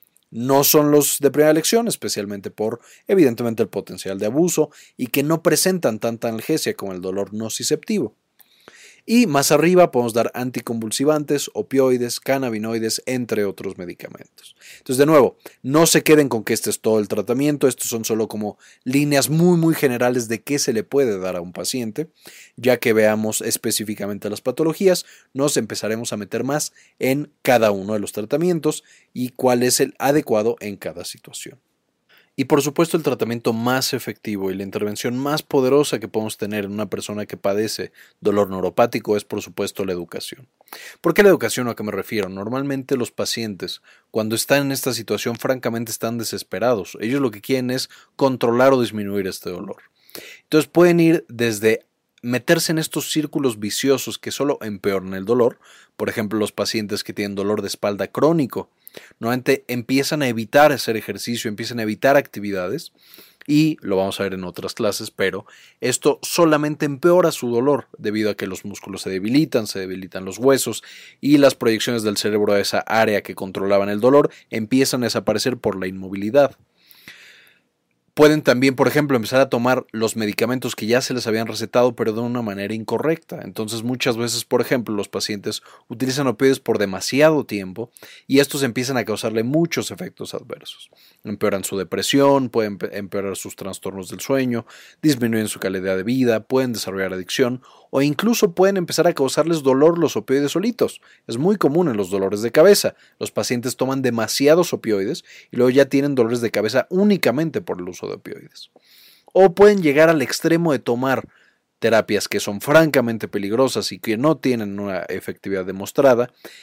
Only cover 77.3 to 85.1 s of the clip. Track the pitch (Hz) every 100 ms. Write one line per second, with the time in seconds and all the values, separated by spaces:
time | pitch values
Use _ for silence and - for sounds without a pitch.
77.3 | - _ _ _ _ _ _ _ - 151
78.3 | 156 147 123 135 127 127 143 147 131 104
79.3 | 131 135 127 120 127 - 110 110 113 107
80.3 | 104 117 127 123 - 107 120 127 123 113
81.3 | 110 113 107 110 123 123 117 110 110 120
82.3 | 123 110 98 101 110 110 113 151 160 _
83.3 | 175 - 92 110 113 117 127 135 113 117
84.3 | 117 - 123 120 135 110 107 95